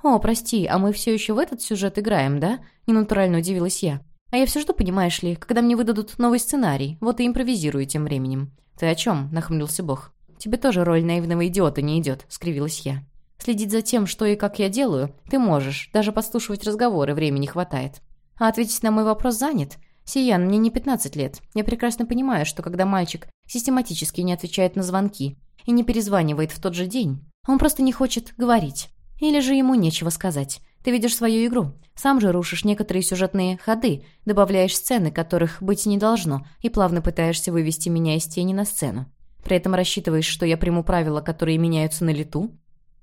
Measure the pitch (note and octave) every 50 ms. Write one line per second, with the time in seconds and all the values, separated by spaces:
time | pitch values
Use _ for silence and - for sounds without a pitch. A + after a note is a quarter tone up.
0 | - D4 B3 G#3 - A3 A#3 A#3 - - A#3+ G#3+ E3+ - - F#3+ F#3+ G3+ G#3 G#3
1 | - A#3 A3 G#3+ A3 - G#3+ A#3 E4 - C4+ A#3 - - G#3+ F#3+ G3 G3 - A3
2 | G3+ G#3+ G#3 E3 C3+ C3+ C#3+ C#3+ D3+ F#3 A#3+ B3+ - - _ _ _ - A3+ A3
3 | G#3+ G#3+ G#3+ G3 G3 F#3 F3 E3+ E3 F#3 F#3+ F3+ E3+ F#3 - - - E3 C#3 C#3+
4 | - - - _ _ - - B3 C4 B3+ - D4+ D4+ - F4 - G3+ F3+ F3+ G3
5 | F#3 F3 E3+ - - E3+ E3+ D#3+ - - A#3+ A#3+ A#3 A#3+ A#3+ A#3 B3 A3 A3+ G#3+
6 | G#3+ - - - A#3+ A#3+ A#3+ A#3+ - - D4 C#4+ A#3+ E3+ C#3 C#3 C#3 C#3 D#3+ -
7 | A3 A#3 B3 A#3+ B3 A#3+ A#3 B3+ B3+ A#3+ B3+ G3 D#3 D3 C#3+ C#3 C#3 C#3 - D3+
8 | D3+ D3+ D3 C3 C3 C3 C3 C3+ C#3 C3+ - _ _ _ _ - E3 E3 D#3+ E3
9 | - A#3 F#3 D3 C#3 C#3+ D#3+ E3 D#3+ - D#3+ D#3 D3 D3+ - - F3+ D#3+ C3+ B2+
10 | - - - _ - - - - - G#3+ A#3 B3+ - C4+ G3+ F3+ F3 E3+ E3 E3
11 | E3 E3+ E3+ F3 E3+ E3 E3+ E3+ E3+ F3 F3 G3+ F3+ D3 C#3+ - C#3 D3 D#3 E3
12 | D#3+ C#3+ C3 C3+ - _ - - - E3+ D#3+ C#3 C#3+ D#3 D#3 - - C#3 C3+ C#3
13 | - - - - - _ _ - - B3 A#3 G3+ A3 G3+ G#3+ A3+ A3+ - - A3+
14 | G3+ F3 - - A3 G#3 G#3 G#3 G#3 G3+ G3+ - G3+ G3 F#3+ B3+ C#4 A#3+ D#3 C3
15 | C3+ D3 - - - - - C4+ B3 G#3 D#3+ C#3+ C3+ C3+ C#3+ - - - - G#3+
16 | G#3+ G#3+ G#3+ A3 A3+ - - A#3 A3+ - G3+ G3+ - G#3+ G#3 G#3+ B3 A#3+ G3+ D#3+
17 | C#3 C#3+ D3 D#3 D#3 D3+ C#3 C#3 C#3 C3+ - F3 F3+ - - C3 C3 C#3 - -
18 | - - - - _ _ _ - A#3 A3 A3+ A#3 A#3 G#3+ - - - A3 G#3+ A3
19 | G#3+ A3 G#3+ G#3+ - B3+ A#3 G#3+ C4 D4+ D4+ G#3 C#3 C#3+ - - - _ _ _
20 | _ - - C4+ C4 B3 G#3 F3 F3+ F#3 G3+ G#3+ A3 A#3 A3+ - - C#4 B3+ A3+
21 | - C#3 - D3 C3+ B2+ - - - - - G#3+ G#3+ - A#3 A#3 A#3+ A#3+ A#3 A#3
22 | A#3 A#3 A#3+ A#3+ C4 C4+ A#3+ E3 D3+ D3+ - - E3 - F3 F3 F#3 F#3+ G3 F#3+
23 | F3 E3 - E3 - - - _ _ - - B3 A#3 C#4 C4 B3+ B3 - E3+ D#3+
24 | D#3+ - - - F3+ F3+ F3+ F3 - F3 - - F#3 F3+ F#3 F#3+ F#3 F3+ F3+ F#3+
25 | G3 G3+ G3+ - C#3 C#3+ C3+ - - - - - - - A#3+ A#3+ A#3 A#3+ A#3 A3+
26 | G#3+ G3+ G3+ F#3+ D#3+ D3+ D3 C#3+ D#3 D#3 - - - F#3+ E3+ F3 F#3 F3+ G#3+ C4
27 | A3 D3 C3 C#3 - - _ _ - - C4+ C4+ - D4+ D4 - C4 C4 B3 -
28 | C4 B3 - - - - - - B3 A#3+ A#3+ A3 D#3+ C#3 - - - - - -
29 | - - - - D4+ D#4 D4 D4 C4 B3+ C#4 C4+ C4 B3+ C4 A#3+ F3+ D#3+ D#3 -
30 | D#3+ E3+ E3+ - - F#3+ D#3 C#3+ C#3 C#3 - - - - _ _ - B3+ A#3+ B3
31 | G#3+ A#3+ A#3 - A#3 A3+ A3+ A3+ A3+ A#3+ A#3+ B3 F3 C#3 - - - _ _ -
32 | - C#4 C#4 B3+ G#3 F#3+ F3 F3+ F3 - F3 E3 - G#3 G#3 G#3 G#3 - - F#3
33 | F3+ - F#3+ F3+ F#3+ F#3 - G3 F#3 F#3 F#3 F#3 - A3 A3 A3+ B3+ A#3 D3 C#3
34 | - - - _ - G#3 G#3 G3+ G3+ F#3+ G3 F#3+ F#3 F#3+ - - - - B3+ A#3
35 | F3 D#3 D#3 - D#3+ E3 F3+ E3+ E3+ E3 - - F#3+ F#3 G3+ G3+ - G#3+ G3+ G3
36 | G#3 A3 A#3 A3+ F3 D#3 C#3 C3+ - - - - - A#3 A#3 G#3+ F#3+ F3+ F3 E3+
37 | D#3+ F3 E3 - E3 E3 E3+ - - F#3 E3+ E3+ D#3+ D#3 D#3+ - - E3+ - E3
38 | E3 D#3+ D#3 D#3+ D#3+ - - F3+ F3 F#3 F#3+ G3 G#3 G3+ - - D#3+ C3 G2+ A#2
39 | C3 - - _ - - - - - - F#3 F3+ F#3 G3 F#3+ F3+ F#3 - - G3+
40 | E3+ F3 D#3+ D#3 D#3+ - - - F3+ E3 E3 E3 E3+ F3 E3+ E3+ E3 - F#3 F3
41 | D#3+ D#3 D3+ D3+ D#3 - D#3+ - E3+ D#3+ D#3+ D#3+ E3 E3+ E3 D#3 D#3 D#3 D#3 -
42 | F3 D#3+ D3+ C#3+ D3+ D3+ - D3 F#3+ A#3 - - _ _ - _ _ _ _ _